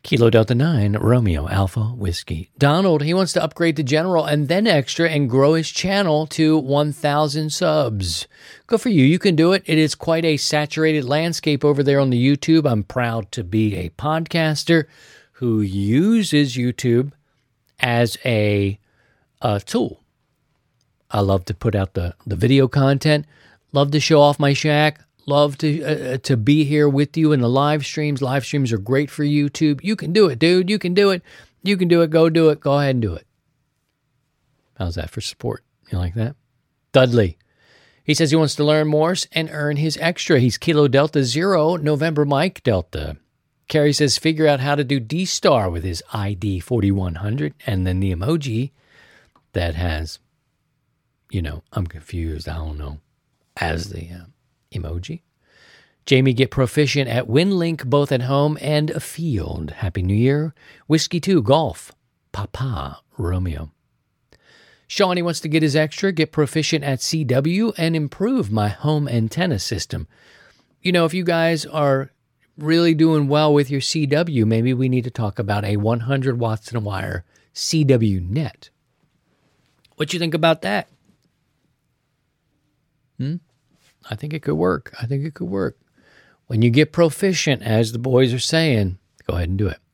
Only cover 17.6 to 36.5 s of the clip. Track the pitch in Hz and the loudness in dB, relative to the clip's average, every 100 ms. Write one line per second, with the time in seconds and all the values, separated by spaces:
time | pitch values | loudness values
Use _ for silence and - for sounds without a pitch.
17.6 | _ _ 127 120 120 - 127 110 104 101 | _ _ 0 2 0 0 -2 0 2 0
18.6 | 98 104 _ _ _ _ _ _ 123 101 | -2 -4 _ _ _ _ _ _ -2 -2
19.6 | - 240 - - _ _ _ _ _ _ | -2 -4 -4 -8 _ _ _ _ _ _
20.6 | _ _ _ _ _ 107 98 98 - 104 | _ _ _ _ _ -2 2 0 -2 -4
21.6 | 120 101 95 - 87 - - 92 117 135 | -2 0 -2 -4 -6 -8 -8 -2 2 4
22.6 | 131 143 135 139 156 151 147 _ _ _ | 4 2 2 2 0 0 -2 _ _ _
23.6 | _ 143 143 147 135 156 147 139 143 139 | _ 0 2 0 4 6 6 4 0 2
24.6 | 156 147 151 151 _ _ - 143 147 139 | 0 2 2 -2 _ _ 0 2 2 0
25.6 | 156 156 151 147 131 127 - 127 107 151 | -2 -2 -2 -4 -4 -6 0 0 4 2
26.6 | 143 151 147 139 147 160 156 147 120 131 | 2 2 2 2 0 2 2 2 2 2
27.6 | 143 151 135 - 151 135 131 135 117 147 | 2 -2 -4 -4 -4 -4 -2 -4 -2 -2
28.6 | 127 110 104 135 147 - 147 147 143 - | 0 -2 0 0 0 -4 0 0 0 0
29.6 | 156 139 185 220 151 185 190 117 160 185 | 0 0 -4 -4 0 4 4 4 4 4
30.6 | 180 190 180 180 202 180 _ - - _ | 2 -2 0 2 2 0 _ -20 -20 _
31.6 | 185 196 175 170 165 160 165 160 160 147 | -2 0 4 4 4 4 4 6 4 4
32.6 | 143 143 139 131 107 82 _ _ _ _ | 0 0 2 0 -2 -6 _ _ _ _
33.6 | _ _ _ _ _ _ _ _ _ _ | _ _ _ _ _ _ _ _ _ _
34.6 | _ - 87 87 78 - - - - - | _ -6 -6 -4 -8 -10 -10 -8 -8 -8
35.6 | _ _ _ 92 90 104 113 - _ | _ _ _ -4 -4 -4 -6 -6 _